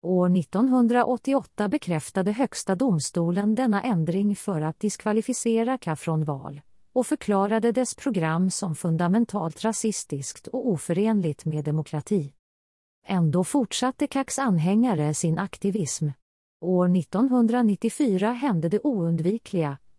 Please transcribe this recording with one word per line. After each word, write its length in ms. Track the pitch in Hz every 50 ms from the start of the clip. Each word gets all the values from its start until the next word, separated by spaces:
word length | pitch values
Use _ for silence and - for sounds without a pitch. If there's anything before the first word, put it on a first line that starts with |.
År 260 | - 165 185 180 180 180
nittonhundraåttioåtta 1400 | 180 190 160 _ - 190 240 269 254 254 240 226 240 247 240 - 247 233 _ - 269 269 - - _ - 208 208
bekräftade 640 | - 294 - - 170 156 - - - 190 185 196
Högsta 420 | 208 226 269 220 - - - - 190
domstolen 800 | 180 - 262 190 156 139 - - 175 170 165 175 196 202 214 220
denna 280 | 214 262 240 208 202
ändring 540 | - 262 220 165 160 160 165 190 202 208 202
för 240 | - - - 196 156
att 200 | 156 156 160 _
diskvalificera 1000 | - 214 - - - 214 214 226 220 - 247 - - 240 226 226 226 240 254 233
Ka 180 | - 175 156
från 280 | 147 - - 160 156 156
val, 360 | 143 147 135 - - 143 143 - - - - - _
och 140 | _ 254 247
förklarade 640 | - 302 - - - 208 196 196 208 220 226 220 233
dess 220 | 220 254 254 - -
program 560 | - - 277 226 190 160 160 160 170 185 190
som 240 | 180 - - 185 156
fundamentalt 920 | - - 175 160 160 175 170 190 226 233 - - 202 165 165 160 - -
rasistiskt 840 | 220 220 - - 220 196 - - _ - 139 135 - - - _
och 220 | - - 262 247 262
oförenligt 760 | 190 151 - - 170 175 208 220 220 208 180 160 147 - -
med 200 | 160 151 151 147
demokrati. 680 | 151 147 156 156 - - 151 - - 214 196 147 143 _ _ _ _ _ _ _ _ _ _ _ _ _ _ _
Ändå 380 | - 196 180 170 156 143 175 185
fortsatte 600 | - - 294 247 - - - 262 254 262 _ 294
Kaks 320 | 277 - 269 269 - - -
anhängare 760 | 277 247 185 165 151 180 196 220 240 254 208 151 147 151 156
sin 240 | - - 170 156 165
aktivism. 720 | 190 196 - - - 202 190 214 175 131 - - 156 147 135 _ _ _ _ _ _ _ _ _
År 280 | - 175 185 180 180 180
nittonhundranittiofyra 1400 | 180 185 156 _ - 220 240 269 254 254 233 220 226 247 240 214 202 - - 226 - - 302 247 196 185 196 214
hände 360 | 247 240 277 285 208 165 156 170
det 120 | 202 208 -
oundvikliga. 960 | 294 262 202 170 165 170 160 160 175 208 233 _ - - 180 160 143 139 - _ - -